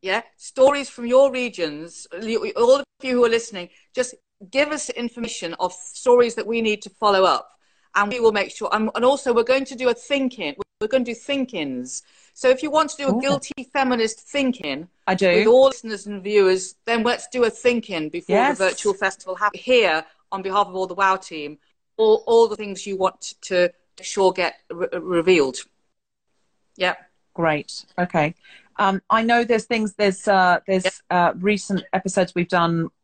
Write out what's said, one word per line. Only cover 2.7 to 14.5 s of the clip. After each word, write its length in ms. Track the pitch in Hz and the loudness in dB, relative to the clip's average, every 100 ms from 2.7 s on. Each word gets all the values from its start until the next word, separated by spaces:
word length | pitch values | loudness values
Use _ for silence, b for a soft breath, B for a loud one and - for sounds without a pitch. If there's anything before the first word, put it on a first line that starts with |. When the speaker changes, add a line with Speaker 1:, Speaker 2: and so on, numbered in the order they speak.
| 277 | 4
Speaker 1:
of 100 | 277 _ | 2 _
you 140 | 262 247 | -4 2
who 100 | 233 | 2
are 40 | |
listening, 400 | 226 226 196 175 b b | 2 -4 -12 -14 b b
just 220 | - 247 - _ _ 190 | -6 -6 -8 _ _ -6
give 180 | 262 294 | -2 -2
us 200 | 302 - | -2 -8
information 640 | - 240 240 226 - 170 165 | -8 -8 -8 -12 -10 -10 -6
of 160 | 180 | -6
stories 640 | - - - 262 247 240 220 | -6 -18 -6 4 4 4 0
that 100 | 202 | -4
we 160 | 233 | -2
need 200 | 220 214 | 0 -2
to 80 | - | -6
follow 340 | _ 220 190 | _ 2 4
up, 260 | 185 139 - _ _ _ _ 190 | 4 2 -4 _ _ _ _ -4
and 160 | 208 | -2
we 80 | 247 | 2
will 140 | 226 | 2
make 180 | 208 190 | 2 -4
sure. 180 | - 208 | -6 -4
And, 160 | 214 220 214 | -2 -2 0
and 100 | 240 | 2
also, 280 | 277 269 | 2 0
we're 100 | 233 | 0
going 220 | 233 262 269 | 0 -2 -2
to 100 | 247 | -4
do 120 | 247 | -2
a 40 | |
think-in. 600 | 240 - 277 262 233 160 143 - _ | -2 -4 -2 -2 -4 -10 -8 -14 _
We're 60 | 220 | -2
going 180 | 262 240 | -2 -2
to 60 | |
do 20 | 233 | -8
think-ins. 880 | - 277 254 220 143 127 127 - b b b | -6 -6 -4 -6 -6 -8 -10 -14 b b b
So 160 | - 262 | -2 0
if 120 | 262 | 0
you 80 | 311 | 0
want 200 | 302 311 | 0 -2
to 80 | - | -2
do 100 | 277 | -2
a 80 | 226 | -2
Speaker 2:
Ooh. 60 | |
Speaker 1:
guilty 480 | 269 277 - - 247 | 0 -2 -6 -14 -8
feminist 480 | 285 262 247 220 - | -2 0 0 -2 -4
think-in 720 | - 285 262 | -8 -2 -2